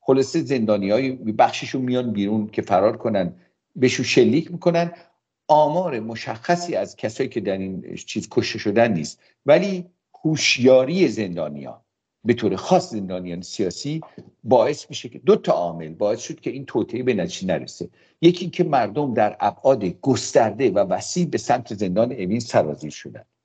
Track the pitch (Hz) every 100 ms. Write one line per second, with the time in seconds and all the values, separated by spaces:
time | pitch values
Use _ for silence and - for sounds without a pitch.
0 | - 135 131 170 127 135 110 104 98 110
1 | 135 131 110 110 120 - 123 139 127 123
2 | 123 101 101 110 107 - - 95 104 113
3 | 117 104 87 - _ _ _ - 127 -
4 | 117 - 117 127 - 175 175 170 170 -
5 | - _ _ _ _ 151 147 160 185 123
6 | 110 117 - 113 - 175 175 110 101 -
7 | 110 - - 120 101 95 95 92 - -
8 | - - 107 - 113 113 107 101 117 90
9 | 73 - _ _ - 156 196 190 175 _
10 | _ - 156 156 - - 127 131 127 180
11 | 160 107 101 87 78 73 65 - _ _
12 | _ _ 110 117 107 92 - 180 - 110
13 | 92 92 92 87 90 - 95 - - 156
14 | - - - _ 117 127 - 151 - -
15 | 123 - 123 208 - 85 87 82 80 82
16 | 104 117 - 160 - 123 139 127 101 113
17 | 127 110 87 - 92 78 - - 85 _
18 | _ _ 165 175 180 - 175 139 107 110
19 | 147 117 104 - 104 - 135 135 95 -
20 | - 120 - 143 113 104 131 92 - 92
21 | - - 170 120 - - - 104 98 90
22 | 120 - 90 113 120 120 78 71 76 -
23 | - - - _